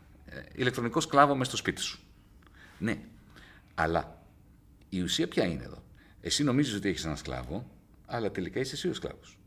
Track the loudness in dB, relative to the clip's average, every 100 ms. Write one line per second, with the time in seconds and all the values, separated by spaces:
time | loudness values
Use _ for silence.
0 | -20 -20 -18 -16 -10 0 0 2 0 0
1 | 4 8 8 6 0 -2 -2 -2 -4 -8
2 | -16 -20 -20 -20 -20 -20 -20 -6 -4 -4
3 | -8 -20 -20 -20 -20 -20 -8 -2 2 2
4 | -2 -8 -20 -20 -20 -20 -20 -20 -8 -4
5 | 0 0 0 0 0 -2 -8 -14 -20 -20
6 | -20 -10 -2 0 2 4 2 0 0 0
7 | -2 -4 -6 -6 -6 -8 -8 -18 -20 -20
8 | -8 -2 -2 -2 -4 -2 -4 -2 -2 -2
9 | -6 -10 -18 -20